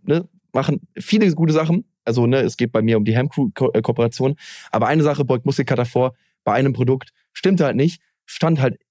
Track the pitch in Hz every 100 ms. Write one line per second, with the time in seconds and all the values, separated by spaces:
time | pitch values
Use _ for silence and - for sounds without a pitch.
0 | - 160 180 _ _ 123 135 147 - -
1 | - 214 202 151 160 156 160 175 - _
2 | - 117 120 135 107 - 120 113 110 113
3 | 107 110 143 - 123 - 127 107 - 123
4 | 117 - 131 151 - - - 110 117 160
5 | 151 143 131 127 139 135 135 123 120 127
6 | 127 - _ _ - 113 139 131 123 131
7 | - _ _ - 185 185 147 117 151 -
8 | _ _ - - 160 156 131 - _